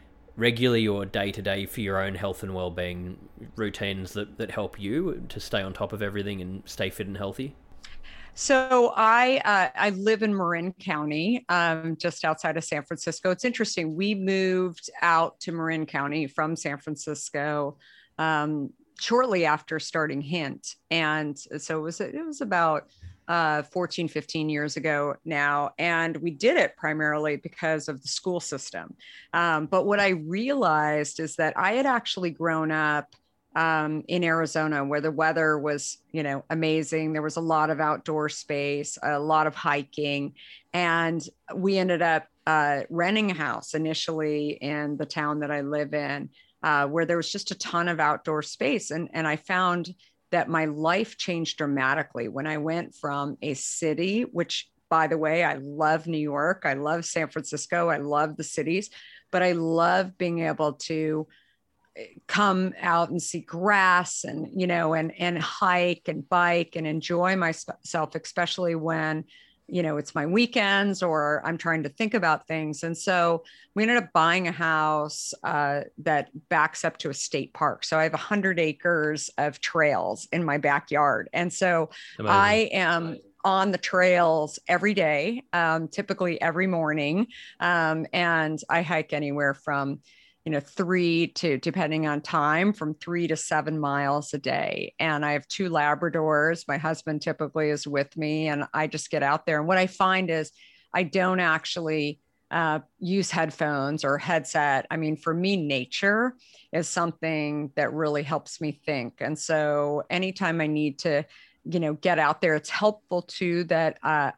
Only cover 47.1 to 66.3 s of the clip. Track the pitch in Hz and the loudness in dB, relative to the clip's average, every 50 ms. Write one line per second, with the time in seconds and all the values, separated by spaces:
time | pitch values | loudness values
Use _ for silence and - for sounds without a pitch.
47.1 | 170 170 160 - - 202 - - 196 - - - - 170 170 175 170 156 156 147 | 0 0 -2 -2 -6 -8 -8 -8 -8 -8 -8 -4 -2 0 0 0 0 2 2 2
48.1 | 151 - - 165 156 151 147 - - - - 131 285 208 - - 147 160 170 - | 2 0 -2 -2 -2 -2 -2 -6 -6 -2 0 0 0 0 -2 -4 -6 -6 -6 -4
49.1 | - 160 160 156 151 156 - - - 180 185 180 175 175 165 175 185 _ _ _ | -4 -2 -2 0 -2 -2 -2 -2 0 2 2 2 2 0 -2 -6 -10 _ _ _
50.1 | _ _ _ - - 175 - - 160 160 160 151 147 151 156 160 175 196 226 - | _ _ _ 0 0 0 2 2 2 0 0 0 -2 0 2 2 2 2 0 -2
51.1 | - - - - 175 165 160 156 - - 156 143 139 135 131 131 143 156 147 - | -6 -8 -6 -4 -2 -2 -2 -4 -4 -4 -2 -2 0 2 2 2 2 0 -2 -4
52.1 | - 120 117 110 - 135 139 156 156 151 147 160 165 170 170 - - - - 147 | -4 -6 -6 -6 -6 -6 -4 -4 -4 -4 -2 -2 -2 -4 -4 -8 -10 -8 -6 -4
53.1 | 143 143 143 143 - - - 160 135 131 - - - - 170 156 151 127 - 190 | -4 -4 -4 -4 -6 -6 -6 -6 -6 -6 -6 -8 -6 -4 -2 -2 -2 0 -2 -2
54.1 | 202 233 247 - - 170 170 - - - - _ _ _ _ - 165 160 160 160 | 0 -2 -2 -2 -2 -4 -4 -2 -4 -8 -8 _ _ _ _ 0 2 2 4 2
55.1 | 165 156 156 151 160 170 175 156 147 135 135 143 143 151 156 151 160 160 160 170 | 2 0 0 2 2 2 2 2 0 -2 -6 -8 -4 0 2 2 2 2 0 -2
56.1 | 165 151 151 147 143 143 147 170 190 190 - 151 135 139 147 151 160 170 165 - | -4 -2 -2 -2 -2 0 0 0 0 0 0 -2 -2 0 0 -2 -2 -2 -2 -4
57.1 | - 170 160 143 - 160 143 - - 147 - - 175 175 170 170 156 147 143 147 | -2 -2 -2 -2 -4 -6 -8 -6 -8 -8 -6 -2 0 0 2 2 0 0 -2 0
58.1 | 147 147 151 156 156 - 156 - - - 143 156 170 190 208 - - - - - | 0 2 0 0 -2 -6 -10 -8 -6 -4 -2 -2 -2 -2 -2 -6 -12 -18 -20 -20
59.1 | - - _ _ - 180 180 180 175 170 165 165 165 165 170 175 180 190 190 185 | -20 -20 _ _ 0 2 2 2 2 2 0 2 2 4 4 4 4 4 2 0
60.1 | 185 - 180 175 170 170 170 156 151 - 156 151 143 - - - 160 156 156 156 | -2 -4 -2 -2 0 0 0 -2 0 0 0 -2 -2 -4 -6 -4 -2 -2 0 0
61.1 | 156 156 156 - _ _ _ _ _ _ _ _ _ _ _ _ - - 110 - | 0 -2 -4 -6 _ _ _ _ _ _ _ _ _ _ _ _ -20 -18 -18 -18
62.1 | - - - - - 202 208 202 185 185 185 185 190 170 175 175 170 170 170 - | -20 -20 -10 -2 0 2 4 4 4 2 2 -2 -2 -4 0 2 2 2 2 2
63.1 | 170 170 - - - 170 - - - 170 185 208 208 196 190 185 180 180 180 - | -2 -4 -4 -4 -6 -8 -10 -8 -8 -2 0 2 4 4 6 6 6 4 4 0
64.1 | - - - - 143 156 156 - - 196 180 180 175 170 165 156 160 160 160 165 | -4 -8 -8 -8 -6 -6 -8 -6 -2 -2 0 2 2 2 2 2 2 2 0 -2
65.1 | - - 175 175 175 165 160 - - - 202 185 180 180 175 180 175 - - - | -4 -2 -2 -2 0 -2 -4 -4 -4 0 2 4 4 4 4 2 0 -2 -4 -6
66.1 | 156 - 135 - | -6 -6 -4 0